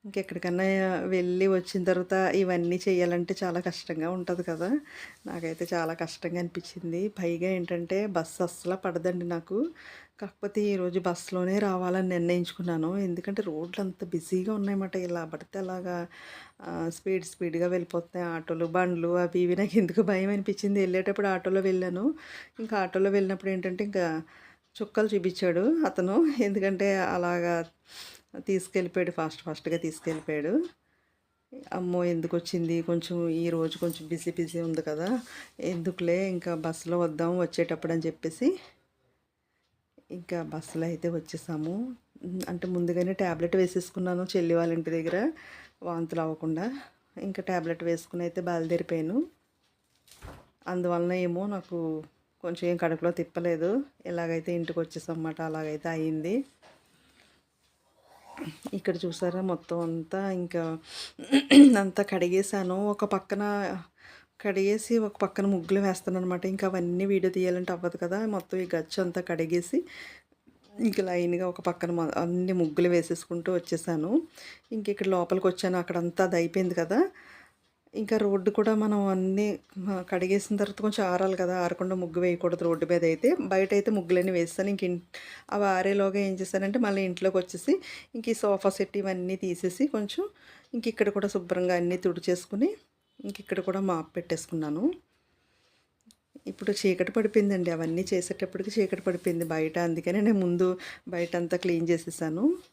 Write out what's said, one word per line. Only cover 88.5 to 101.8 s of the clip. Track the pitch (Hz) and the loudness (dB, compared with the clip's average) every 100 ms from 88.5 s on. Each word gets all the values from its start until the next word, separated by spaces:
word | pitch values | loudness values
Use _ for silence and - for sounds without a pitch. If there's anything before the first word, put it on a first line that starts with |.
| 196 196 | 4 2
సెట్ | 190 196 202 | 2 -2 -2
ఇవన్నీ | 190 185 180 190 | -2 -2 -2 -2
తీసేసి | 190 175 185 180 277 | -2 -2 -4 0 0
కొంచెం | 220 202 - 403 - - - _ | 0 -4 -4 -6 -8 -20 -20 _
ఇంక | 240 226 | -4 -4
ఇక్కడ | 226 202 | 0 0
కూడా | 202 196 | 2 -2
శుభ్రంగా | 196 175 180 180 | -4 -2 -2 2
అన్నీ | 180 175 180 | 2 2 0
తుడిచేసుకుని | 185 170 - 180 - 202 302 427 _ _ _ _ | 0 -2 0 -2 -2 0 0 0 _ _ _ _
ఇంక | 202 196 | -12 -12
ఇక్కడ | - 190 | -6 -4
కూడా | 180 190 | -2 0
మాప్ | 196 170 156 - | 0 0 -4 -8
పెట్టేసుకున్నాను. | 170 165 - 165 156 151 262 359 _ _ _ _ _ _ _ _ _ _ _ _ _ - - | -4 -4 -2 -4 -2 0 0 -2 _ _ _ _ _ _ _ _ _ _ _ _ _ -16 -12
ఇప్పుడు | 196 208 | -4 -2
చీకటి | 202 196 180 185 | 2 2 2 0
పడిపోయిందండి, | 226 214 214 202 190 175 | 2 4 4 4 2 0
అవన్నీ | 165 165 165 190 | 0 -2 -2 0
చేసేటప్పటికి | 185 175 - 185 190 196 233 | 0 -2 -6 -6 -6 -4 0
చీకటి | 190 185 | 0 0
పడిపోయింది | - 175 - 165 | -2 0 0 0
బయట. | 165 160 160 175 | 0 0 0 0
అందుకనే | 175 165 175 190 | 0 0 0 2
నేను | 208 208 | 4 4
ముందు | 180 175 185 185 - - - | 4 4 2 2 -8 -16 -8
బయట | 175 170 175 | -4 -2 -2
అంతా | 170 175 | 0 0
క్లీన్ | 185 170 | 0 2